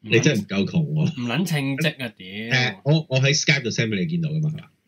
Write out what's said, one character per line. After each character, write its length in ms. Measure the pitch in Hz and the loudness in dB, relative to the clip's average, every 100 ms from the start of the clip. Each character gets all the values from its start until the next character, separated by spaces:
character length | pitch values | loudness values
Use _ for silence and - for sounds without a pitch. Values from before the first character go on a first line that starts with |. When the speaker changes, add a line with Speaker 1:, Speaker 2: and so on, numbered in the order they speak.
| 110 | 4
Speaker 1:
你 80 | 113 | 4
真 160 | 156 120 | 4 2
係 60 | |
唔 40 | 101 | -2
夠 200 | 98 95 | -2 0
窮 280 | 85 156 | 0 0
喎。 280 | 76 147 - | 2 0 0
Speaker 2:
唔 40 | 120 | -2
撚 180 | 120 185 | -2 0
稱 320 | 156 135 135 | 0 -2 -2
職 260 | 135 - | -2 -4
啊， 40 | 123 | -10
屌。 180 | - 92 | -10 -14
Speaker 1:
誒， 540 | 101 113 131 127 98 | -10 -2 0 0 -2
我， 220 | - 156 156 | 2 2 2
我 100 | 131 | 0
喺 180 | 135 143 | 2 2
Skype 240 | - 143 | 2 0
度 60 | 120 | 0
send 180 | 95 117 | -2 -2
畀 100 | 101 | 0
你 60 | 87 | -2
見 140 | 85 | -2
到 80 | 80 | -2
㗎 120 | 78 | -2
嘛， 60 | 78 | -2
係 80 | - | -4
嘛？ 80 | - _ | -12 _